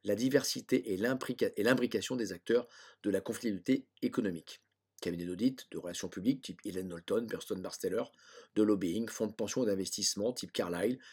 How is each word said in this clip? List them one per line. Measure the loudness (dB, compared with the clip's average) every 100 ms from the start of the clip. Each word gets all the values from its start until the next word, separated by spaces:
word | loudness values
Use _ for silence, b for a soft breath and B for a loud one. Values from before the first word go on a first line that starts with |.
la | 0 2
diversité | 4 4 2 -4 0 0 2
et | 0
l'imbrica-, | 2 0 -2 0 0 2
et |
l'imbrication | 4 4 2 0 -2 -2
des | -4
acteurs | -4 2 2 2 B B B
de | 0
la | 0
conflictualité | 0 -4 -2 -2 0 0 0 _
économique. | -2 0 0 -2 -8 -18 _ _ _ -8
Cabinet | -4 -4 -4
d'audit, | 2 2 2 -6
de | -8
relations | -8 -6 -8
publiques | -2 0 0
type | -2 -10
Helen | -8 -6 -6
Norton, | -6 -2 0 0
Thurston | -4 -6 -6
Barsteller, | -6 -6 -4 -2 -4 -8 B B B 4
de |
lobbying, | 4 4 2 -2 -4
fonds | -2 -4
de |
pension | -2 -4 0
et | 0
d'investissement | 0 -2 -2 -2 0 -2
type | -2 -4
Carlyle, | -2 -2 2 0 0 B